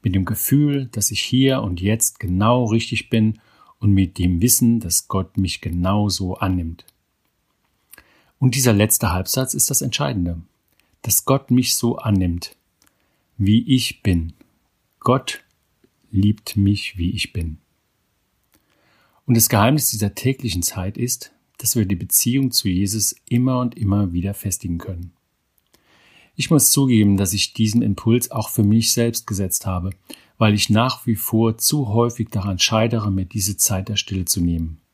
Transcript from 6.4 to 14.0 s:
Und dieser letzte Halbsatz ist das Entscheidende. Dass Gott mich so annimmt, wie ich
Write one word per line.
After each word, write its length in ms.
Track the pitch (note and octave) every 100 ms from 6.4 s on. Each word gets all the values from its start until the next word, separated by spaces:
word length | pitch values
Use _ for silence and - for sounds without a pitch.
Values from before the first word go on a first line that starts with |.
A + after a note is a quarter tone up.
| G2 F#2 E2 E2+ - _ _ _ _ _ _ _ _ _ _ - _ _ _ _
Und 160 | B2+
dieser 180 | B2+ B2
letzte 400 | G2+ A2 - G#2+
Halbsatz 400 | F2 F#2 - C3
ist 160 | - -
das 140 | C#3
Entscheidende. 580 | B2 - C#3+ A2 F2 E2+ - _ _ _ _ _
Dass 240 | - - -
Gott 240 | C3+ -
mich 260 | B2+ B2 -
so 200 | A#2 A#2+
annimmt, 580 | A2 G2 F2+ F2 - _ _ _ _ _ _ _ _ -
wie 380 | G2 A2 A#2+
ich 280 | B2+ - -